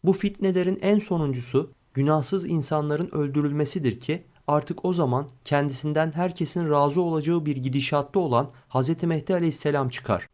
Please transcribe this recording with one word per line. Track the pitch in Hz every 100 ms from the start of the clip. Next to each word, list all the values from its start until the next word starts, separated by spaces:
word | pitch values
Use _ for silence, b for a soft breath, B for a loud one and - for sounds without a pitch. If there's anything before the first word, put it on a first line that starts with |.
Bu | 165
fitnelerin | 190 202 196 196 185 180 196
en | 185 214
sonuncusu, | - 170 147 127 120 135 165 - _
günahsız | 135 139 156 131 196 175
insanların | 165 - 156 151 151 175
öldürülmesidir | 156 143 143 147 147 147 185 135 98
ki, | - 175 b b -
artık | 147 147 170
o | 185
zaman | 175 143 123 143 -
kendisinden | - 143 143 135 151 151 160
herkesin | 151 180 175 170 180 165
razı | 147 143 156
olacağı | 175 160 147 170 151
bir | 135
gidişatta | 131 135 135 147 143 196
olan | 165 120 143 B B
Hazreti | 127 131 165 170
Mehdi | 160 156
Aleyhisselam | 180 170 156 151 143 131
çıkar. | - - 92 -